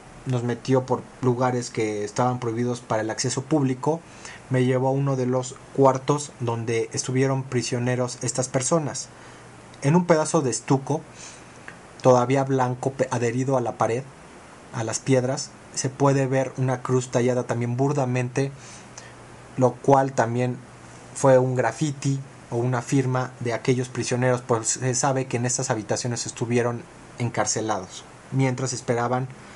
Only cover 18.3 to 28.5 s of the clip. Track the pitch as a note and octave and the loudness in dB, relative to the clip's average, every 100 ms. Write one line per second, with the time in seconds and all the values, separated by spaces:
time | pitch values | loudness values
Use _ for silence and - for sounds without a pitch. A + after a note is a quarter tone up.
18.3 | B2+ C#3 - - - - - - - - | -2 -4 -6 -18 -20 -20 -20 -20 -20 -20
19.3 | - - - B2 B2 - C#3 C3+ C3+ A2+ | -20 -10 2 2 2 4 6 4 2 0
20.3 | A#2+ B2 B2 - - - - - - C3+ | 2 -2 -4 -12 -20 -20 -20 -16 2 6
21.3 | B2+ B2+ B2+ A2+ - D#3 C#3 C#3 C3+ C3+ | 6 6 2 0 0 -4 -2 -2 -2 -6
22.3 | - - A#2+ B2+ B2+ C#3 C#3 B2+ B2+ B2+ | -16 -8 -2 0 0 0 2 2 0 -4
23.3 | - A#2+ A2+ - B2+ B2 - A2+ B2 B2+ | -6 -4 -2 0 0 0 -4 -2 0 2
24.3 | B2 - A2+ A2 - C3 A#2+ D3 C3 C3 | 2 2 0 0 -2 -2 0 0 0 -2
25.3 | A#2+ B2 - C3 A2+ G2 G#2+ B2 A#2 - | -2 -2 -2 -2 -2 -2 -4 -2 -6 -8
26.3 | - A#2 A#2+ A#2 A#2+ - - - - A#2+ | -6 -2 0 0 -4 -10 -20 -16 -6 -4
27.3 | A2+ G#2 A#2 A2 G2+ F#2 - - - - | -2 -2 -2 -2 -4 -6 -14 -18 -20 -4
28.3 | C3 C3 | 0 0